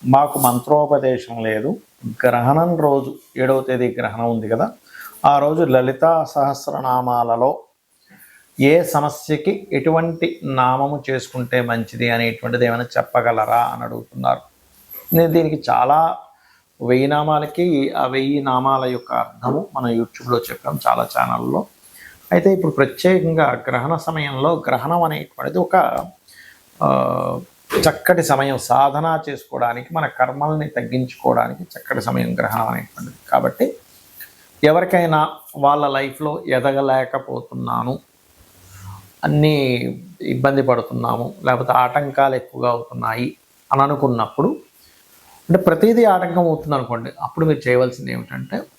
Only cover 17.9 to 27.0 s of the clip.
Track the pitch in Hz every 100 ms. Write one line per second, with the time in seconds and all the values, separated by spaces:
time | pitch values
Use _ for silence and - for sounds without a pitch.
17.9 | - 127 135 135 143 139 127 131 135 127
18.9 | 123 - 123 117 - 123 143 196 135 123
19.9 | 117 117 - 123 120 - - - - 64
20.9 | 60 58 64 62 60 62 76 - _ _
21.9 | - - - _ 175 185 185 170 139 135
22.9 | - 180 185 165 160 143 123 131 127 131
23.9 | 165 160 160 143 135 143 160 - 127 131
24.9 | 175 165 151 147 - 135 165 175 190 156
25.9 | 131 175 - _ - - _ _ _ 69
26.9 | 65